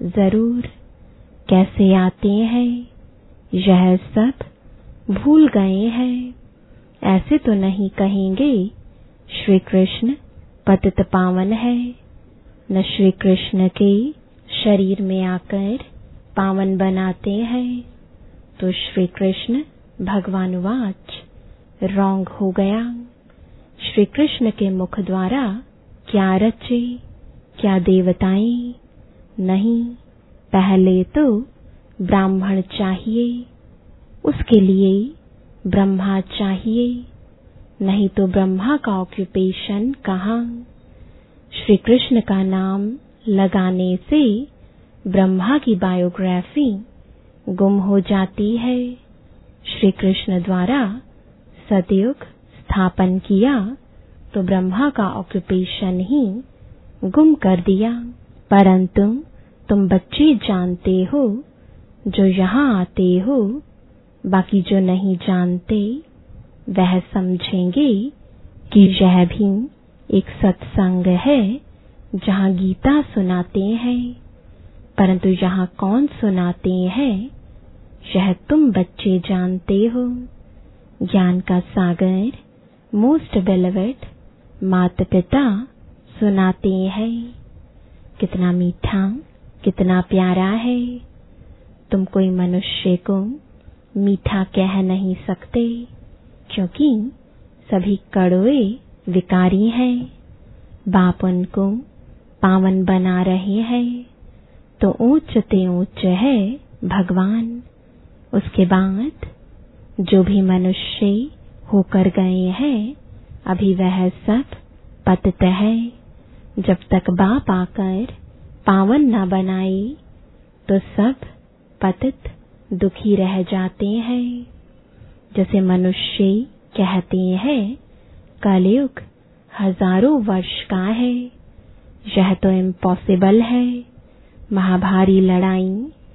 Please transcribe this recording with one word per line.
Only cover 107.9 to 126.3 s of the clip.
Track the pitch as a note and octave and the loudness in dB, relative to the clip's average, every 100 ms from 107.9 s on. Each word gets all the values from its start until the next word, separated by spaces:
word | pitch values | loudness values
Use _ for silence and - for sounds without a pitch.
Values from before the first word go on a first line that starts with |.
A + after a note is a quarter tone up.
| - - - - | -20 -20 -20 -4
उसके | G3 - - F#3 | -4 -2 0 2
बाद | F#3+ F#3+ F#3+ C#4 - - - - - - - - - | 2 0 -2 -6 -8 -16 -18 -20 -20 -20 -20 -16 -8
जो | F3+ F#3+ | 2 4
भी | F#3 G3+ | 4 2
मनुष्य | F#3+ F#3 F#3 F#3 - - G3+ G#3 C#4+ - - - - | 2 2 0 -2 -6 -2 -2 0 -4 -12 -20 -18 -2
होकर | G3+ F#3 G3 F#3 | 0 2 2 2
गए | F#3 F#3 F#3 | 2 0 0
हैं, | F#3 F#3+ D4 A#3 A3 D4 - - - - - | -2 -2 -2 -2 -4 -10 -20 -20 -20 -14 -6
अभी | F#3 G3 | 0 0
वह | F#3 F#3 F#3 F#3 | 2 0 0 -2
सब | - - A3+ - - - - - - - | -2 -2 0 -2 -10 -20 -20 -20 -6 0
पतित | F#3 G3 - | 2 0 0
है। | F#3 F#3 G#3 A3+ A#3 - - - - - - - | 0 2 0 0 -4 -10 -20 -20 -20 -20 -12 -6
जब | F#3 F3+ - | -2 -2 0
तक | F#3 - | -2 0
बाप | F3+ F#3+ C4 - | 0 2 0 0
आकर | F#3 F3+ - F#3+ F#3+ B3 - - - - - - | -2 -2 -4 -4 -4 -6 -12 -20 -20 -20 -6 0
पावन | G3 G3 C#4 | 2 4 4
न | C#4 A3 F#3 | 2 2 0
बनाए, | F#3+ F#3+ F#3 F#3+ F#3+ A3 D4+ - - - - - _ - | -2 -2 -2 -2 -4 -6 -10 -20 -20 -20 -20 -20 _ -2
तो | G3 | -2
सब | - - A3 C4 - - _ _ _ - | -2 0 0 0 -10 -20 _ _ _ -4
पतित | F#3+ - C4 - - - - - - | -4 -2 -4 -6 -14 -16 -20 -20 -10
दुखी | F3+ G3 - G#3+ G3+ | -2 -4 -2 0 2
रह | F#3+ F#3+ | 0 -2
जाते | F3+ F#3+ F#3 - G3+ | -4 -4 -4 -4 -4
हैं। | A3+ A#3 B3 B3 A#3+ A#3+ - - - _ - - - _ G#3 | -4 -4 -4 -4 -8 -14 -20 -20 -20 _ -20 -20 -20 _ -2
जैसे | F#3 G3 | 0 2
मनुष्य | F#3 F3+ F#3 F#3+ - - G3 | 2 2 0 -2 -6 0 0